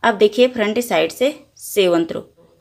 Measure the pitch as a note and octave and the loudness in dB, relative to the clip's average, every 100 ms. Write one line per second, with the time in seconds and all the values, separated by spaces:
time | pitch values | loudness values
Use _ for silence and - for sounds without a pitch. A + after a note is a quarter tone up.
0 | A#3 G3+ G#3+ B3 B3+ B3 G#3 A#3 A#3+ E3+ | -2 2 2 4 0 2 -2 -2 -2 0
1 | G3 - C4+ D4+ _ _ - G3+ F3+ E3+ | 0 -2 -4 -4 _ _ -6 0 2 2
2 | E3 F3 - _ _ _ | -2 -8 -12 _ _ _